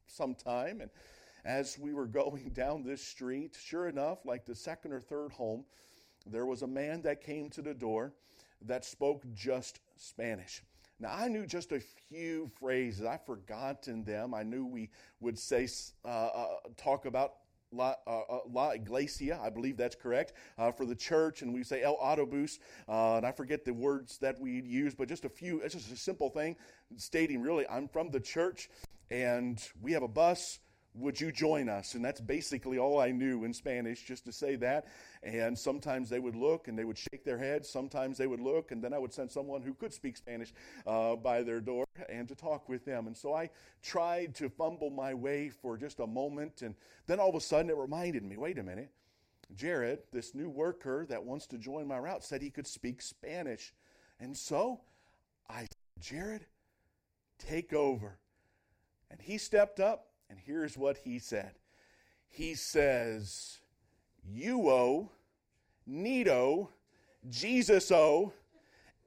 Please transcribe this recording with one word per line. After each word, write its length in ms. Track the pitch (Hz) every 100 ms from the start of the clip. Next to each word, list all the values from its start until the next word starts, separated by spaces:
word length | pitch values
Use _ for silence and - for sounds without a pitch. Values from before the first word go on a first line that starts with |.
| -
some 260 | - 135
time. 460 | 123 - 123 151 214
And 100 | 127 - - - - -
as 340 | - 135 131 131
we 140 | 147
were 140 | 143 123
<laughs> 0 |
going 420 | 139 143 139 123
down 320 | 117 135 156
this 200 | 127 135
street, 520 | - - 127 135 156
sure 320 | - - 165 175
enough, 380 | 139 147 185
like, 200 | 135 123
the 120 | - 113
second 360 | 165 165 156
or 80 | 131
third 300 | - 147 147
home, 360 | - 113 117 - _ - - _ _ 101
there 200 | 113 127
was 160 | 123
a 40 | 131
man 360 | 135 147 165
that 180 | 151 143
came 280 | 151 151 147
to 120 | -
the 120 | 151
door 400 | 131 117 110 135 139 _ - - _
that 240 | 110 127 -
spoke 360 | - 143 143 127
just 460 | 101 120 127 - - _ -
Spanish. 640 | - - 117 98 90 - - _ - -
Now, 140 | 110
I 160 | 165 240
knew 160 | 214
just 280 | 180 175 170
a 80 | 139
few 720 | - - - 160 165 160 147 -
phrases. 460 | 131 131 123 98
I've 220 | 110 156 -
forgotten 760 | 110 92 107 135 143 135 113
them. 300 | 107 104 123
I 100 | 110
knew 220 | 110 127
we 240 | 127 120 110 - - -
would 180 | 117 110
say, 300 | - 123 127 - - - 120
uh, 20 |
uh, 480 | 117 117 120 120 - - 117
talk 260 | - 139
about 300 | 131 127 139 - _ _ -
La, 220 | 120 127 135 -
uh, 140 | 113
uh, 200 | - 123 123
La 240 | 123 147
Iglesia, 680 | 113 104 127 143 - 139 165
I 80 | 113
believe 260 | 110 131 120
that's 200 | 123 -
correct, 360 | 123 123 165 - - -
uh, 140 | 117
for 140 | - 123
the 80 |
church, 480 | 120 - 160 160 -
and 100 | 123
we 120 | 123
say 180 | 120 135
El 140 | 139 147
Autobus, 640 | 131 151 131 143 151 - - - -
uh, 280 | 110 113 113
and 100 | 120
I 60 |
forget 320 | - - 151
the 100 | 127
words 440 | 117 139 139 123 -
that 220 | 135 123
we 220 | 131 123
use, 320 | 127 127 143
but 140 | 135 127
just 160 | 165
a 40 | 147
few, 320 | - 175 160
it's 140 | 151
just 180 | 175 107
a 40 | 120
simple 340 | - 180 139
thing, 260 | 151 156 165 - - - 240
stating, 460 | - 165 165 131
really, 260 | 131 165 -
I'm 200 | 123 143
from 220 | 160 165
the 100 | 131
church, 500 | - 165 180 - - - - - -
and 520 | 120 123 120 123 117 - 87
we 100 | 120
have 120 | 160
a 40 | 123
bus, 520 | 110 170 175 - - _ _ _ 113
"Would 240 | 139 131
you 100 | 160
join 380 | - 156 151 120
us?" 260 | 101 -
And 100 | 120
that's 160 | 123 143
basically 580 | 110 143 - 135 131 127
all 220 | 135 143
I 100 | 127
knew 340 | 127 131 123
in 80 | 117
Spanish, 500 | 117 143 123 117 120
just 220 | - 127
to 80 | 123
say 240 | - 143 131
that. 300 | 123 147 - - - -
And 360 | - 113 113 120
sometimes 500 | 143 139 147 131 117
they 100 | 123
would 180 | 123 113
look 320 | 143 160 123
and 100 | 110
they 60 |
would 140 | 113 104
shake 260 | - 139
their 140 | 143 120
heads. 300 | 135 147 143
Sometimes 500 | 135 135 143 131 131
they 80 | 131
would 140 | 120
look, 320 | 127 156 143
and 100 | 117
then 100 | 123
I 60 | 143
would 140 | 123
send 180 | - 127
someone 320 | 143 143 139
who 120 | 127
could 180 | 135 -
speak 240 | - 135 -
Spanish, 360 | - 117 113 - - - -
uh, 300 | 113 113 117
by 260 | 123 120
their 180 | 117 117
door 260 | 110 123 135 - -
and 200 | 113 120
to 60 |
talk 340 | 139 160 147 -
with 160 | 127
them. 220 | 139 123 113
And 100 | 117
so 180 | 139
I 160 | 156 165 - - _
tried 520 | - 180 170 175 170 -
to 120 | 139
fumble 420 | - 160 147 147
my 240 | 139 135
way 340 | 131 135 143 147
for 280 | - 127 113
just 240 | 143 -
a 60 | 113
moment, 560 | 120 143 143 156 -
and 120 | 117 104 - - -
then 140 | 185
all 100 | 190
of 40 |
a 60 | 160
sudden 300 | - 156 170
it 60 | 147
reminded 480 | 135 160 175 135
me, 120 | 101 104
"Wait 220 | 151 -
a 40 |
minute. 280 | 92 92 143 _ _ _ _ _ -
Jared, 460 | 92 156 156 120 143 -
this 240 | 123 -
new 140 | 135 160
worker 580 | 135 165 175 135 139 160
that 180 | 113
wants 220 | 117 143 -
to 100 | 123
join 280 | 113 151 143
my 120 | 131
route, 260 | 151 143
said 180 | - 135
he 80 | 143
could 160 | 143 135
speak 340 | - 123 127
Spanish." 720 | - - 139 170 151 110 - _ _ _ _ -
And 180 | 127 147
so 440 | - 151 233 247 - _ _ _ _ _ -
I 120 | 113
said, 160 | 113 - _ -
"Jared, 460 | - 147 202 214 - _ _ _ _ _ _ _ _ -
take 340 | - 160 170
over." 460 | 151 143 123 104 95 _ _ _ _ _ _ _ _ -
And 120 | 165
he 180 | - 208
stepped 400 | - 208 202 202
up, 360 | 196 - - _ -
and 100 | 95
here's 380 | 110 160 151 117
what 200 | 139 139
he 220 | 127 120
said. 340 | - 107 98 - _ _ _ _ _ _ _
He 280 | - 160
says, 1080 | 151 - 156 143 123 117 110 101 - - - _ _ _ _ _ _
"You 440 | 92 107 190 254 147
owe, 440 | 131 123 151 214 - _ _ _ _ _ _ -
need 400 | 147 214 262 185
o, 440 | 123 131 165 202 - _ _ _ _ 127
Jesus 640 | 117 214 254 214 196 -
o, 400 | 175 156 156 202 - _ _ _ _ - _